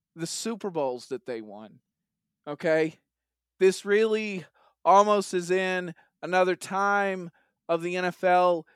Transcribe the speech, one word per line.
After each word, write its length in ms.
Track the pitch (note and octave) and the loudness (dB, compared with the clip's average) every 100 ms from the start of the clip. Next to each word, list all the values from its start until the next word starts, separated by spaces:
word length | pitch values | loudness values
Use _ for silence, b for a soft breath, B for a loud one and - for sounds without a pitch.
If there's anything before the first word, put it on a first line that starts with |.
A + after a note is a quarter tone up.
| _ | _
the 120 | D#3+ E3 | -10 -10
Super 420 | - A3+ A3 G#3 | -6 -8 -6 -6
Bowls 360 | E3 C3+ B2 - | -4 -4 -4 -8
that 180 | B2+ - | -10 -8
they 140 | A2+ | -10
won. 400 | G#2+ G#2 G#2+ B2 _ _ _ _ _ _ D3 | -12 -18 -20 -20 _ _ _ _ _ _ -14
Okay? 540 | D3 E3+ D#3+ D#3 - _ _ _ _ _ - | -6 0 0 0 -6 _ _ _ _ _ 0
This 260 | F#3+ F#3 | 2 2
really 600 | G3+ G#3 A3 A3 G#3+ F#3 b b b _ | 0 2 2 0 -4 -8 b b b _
almost 500 | E3 G3 G#3 G#3 F#3+ | 4 6 6 2 0
is 160 | F3+ F3 | -4 0
in 420 | F#3 F#3 F#3 F3 b b _ | 0 0 -4 -6 b b _
another 320 | D#3+ F#3 F#3 | -2 2 2
time 760 | F3 - F#3+ G3+ G3+ G3 F#3+ E3+ - _ _ - | 0 -4 -2 0 2 0 -4 -10 -16 _ _ -4
of 140 | E3+ | -4
the 140 | F3 F3+ | -2 -4
N 80 | |
F 180 | F3+ - | -4 0
L 420 | F#3 F3+ F3+ E3+ B | 2 4 4 2 B